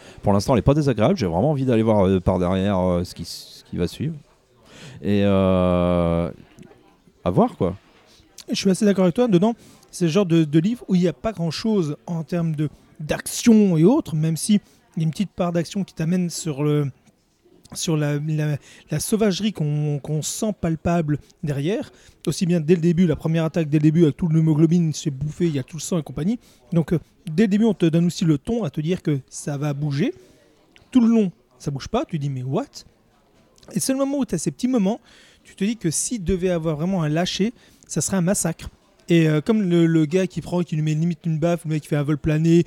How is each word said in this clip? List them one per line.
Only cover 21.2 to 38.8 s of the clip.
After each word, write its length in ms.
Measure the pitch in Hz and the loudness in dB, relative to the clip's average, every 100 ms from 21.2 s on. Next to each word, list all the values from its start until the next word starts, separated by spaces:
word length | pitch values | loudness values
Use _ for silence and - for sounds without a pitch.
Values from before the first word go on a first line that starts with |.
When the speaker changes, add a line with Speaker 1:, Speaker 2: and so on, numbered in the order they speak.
| - _ | -6 _
Speaker 2:
derrière. 480 | 156 139 147 240 - - - _ - | -6 -4 -2 -4 -6 -14 -20 _ -6
Aussi 200 | - 170 | -2 0
bien 140 | 175 | 0
dès 140 | 151 | 2
le 60 | 180 | 2
début, 260 | 170 170 185 | 4 4 2
la 100 | 135 | 2
première 280 | 160 165 | -2 0
attaque 240 | 160 175 156 | 0 -2 0
dès 100 | 156 | 2
le 40 | |
début, 200 | 156 156 | 4 6
avec 120 | 160 - | 4 4
tout 120 | 175 | 0
l'hémoglobine, 640 | 160 160 151 160 175 160 | 2 4 4 4 4 2
il 40 | |
se 80 | - | -2
fait 60 | 160 | -6
bouffer, 360 | 135 151 - 175 | -6 -8 -2 -2
il 80 | |
y 40 | 143 | -2
a 40 | |
tout 140 | - 156 | -6 -12
le 60 | |
sang 160 | - 180 | -6 -4
et 40 | |
compagnie. 360 | 147 135 165 247 - _ _ | -4 -4 -4 -4 -8 _ _
Donc, 200 | 165 151 | -2 0
euh, 60 | 180 - _ - | -2 -4 _ -4
dès 180 | 156 | 0
le 40 | 226 | 2
début, 160 | 202 | 4
on 100 | 226 | 2
te 120 | 185 165 | 2 2
donne 200 | 165 175 | 2 0
aussi 180 | - | 0
le 140 | 165 147 | 0 0
ton 260 | - 233 | -2 -4
à 60 | 170 | -4
te 100 | - | -4
dire 220 | 156 180 | -4 -4
que 160 | - 143 - | -2 -4 -6
ça 280 | - - 143 | -12 -8 -6
va 160 | 147 | -4
bouger. 420 | 139 147 139 240 - - _ _ _ _ _ _ | -4 -4 -2 -2 -4 -16 _ _ _ _ _ _
Tout 100 | 254 | 2
le 80 | 226 | 4
long, 240 | 226 196 - _ _ | 2 0 -6 _ _
ça 120 | - | -10
bouge 180 | 139 - | -8 -6
pas, 160 | 233 | -6
tu 140 | 311 165 | -4 -6
dis, « 100 | 143 | -6
Mais 120 | 131 | -6
what ? » 220 | 127 156 285 - - _ _ _ _ _ _ _ - | -4 -4 -6 -12 -20 _ _ _ _ _ _ _ -10
Et 80 | 226 | -6
c'est 120 | - | -4
le 60 | 269 | -2
moment 200 | 277 285 | -2 -2
où 60 | |
t'as 140 | 262 170 | -4 -4
ces 120 | - | -8
petits 180 | - 247 | -6 -2
moments, 320 | 254 185 233 - - - _ | 0 0 -2 -10 -20 -20 _
tu 100 | _ | _
te 100 | - | -4
dis 120 | 196 233 | -4 -2
que 140 | 165 | -4
s'il 320 | - - 240 | -4 -4 -4
devait 280 | 170 190 185 | -2 -2 0
avoir 260 | 175 160 147 | -2 -2 -2
vraiment 260 | 175 190 | -2 -2
un 60 | 151 | 0
lâcher, 440 | 156 180 - 208 - _ _ - | -2 -2 -2 -4 -4 _ _ -8
ça 120 | - | -6
serait 160 | - 190 | -2 0
un 40 | |
massacre. 460 | 170 202 165 - - - | 0 0 -2 -6 -12 -18